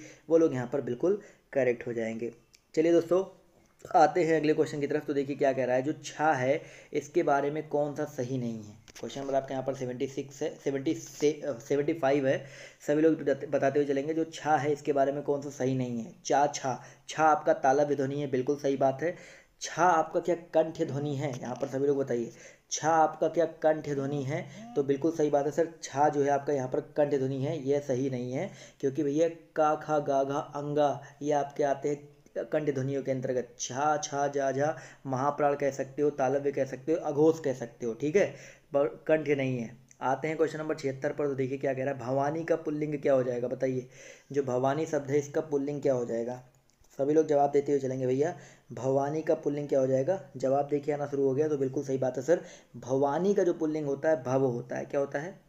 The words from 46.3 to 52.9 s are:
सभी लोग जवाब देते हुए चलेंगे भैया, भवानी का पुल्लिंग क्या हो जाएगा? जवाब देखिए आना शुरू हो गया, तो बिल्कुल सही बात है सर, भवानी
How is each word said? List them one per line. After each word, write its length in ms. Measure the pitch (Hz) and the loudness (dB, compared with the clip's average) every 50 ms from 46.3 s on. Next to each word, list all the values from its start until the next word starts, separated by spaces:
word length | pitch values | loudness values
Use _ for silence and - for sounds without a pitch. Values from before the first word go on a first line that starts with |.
| 127 127 - - _ _ _ _ _ _ _ _ - - | -8 -10 -14 -20 _ _ _ _ _ _ _ _ -6 -2
सभी 140 | 135 143 151 | 0 4 4
लोग 140 | 160 156 | 4 4
जवाब 240 | 147 147 143 143 143 | 4 4 4 4 4
देते 200 | 143 143 139 151 | 4 2 2 2
हुए 100 | 143 139 | 0 0
चलेंगे 260 | 131 127 127 131 131 | 0 -2 -2 -2 0
भैया, 280 | 127 131 135 147 175 170 - - - - _ _ - 123 | 0 2 2 0 0 -2 -8 -14 -20 -20 _ _ -16 -10
भवानी 480 | 117 120 135 135 139 139 143 156 160 | -4 -2 0 0 2 0 0 -2 -2
का 140 | 156 165 160 | 0 0 0
पुल्लिंग 320 | - - 143 147 147 147 139 | 0 0 -2 -2 -2 -2 0
क्या 100 | 147 135 | 2 2
हो 80 | 131 | 4
जाएगा? 320 | 131 131 131 135 160 190 185 - - - | 4 2 2 2 0 -2 -2 -6 -10 -6
जवाब 300 | 131 135 131 135 143 143 | -4 0 2 2 2 2
देखिए 260 | 143 147 143 143 151 147 | 0 -2 -2 -2 -2 -2
आना 140 | 143 143 | -2 -4
शुरू 160 | 135 143 139 139 | -4 0 0 2
हो 100 | 135 131 | 2 2
गया, 140 | 135 156 | 2 0
तो 100 | 156 151 | 0 0
बिल्कुल 260 | 135 135 131 131 151 139 | 0 0 -2 -2 -4 -2
सही 140 | 135 135 | -2 -2
बात 200 | 131 131 127 127 | 0 0 0 -2
है 60 | 139 131 | -2 2
सर, 180 | 156 175 180 - - - - - _ - 120 | 2 2 2 0 -4 -16 -20 -20 _ -18 -12
भवानी 540 | 110 123 | -4 -2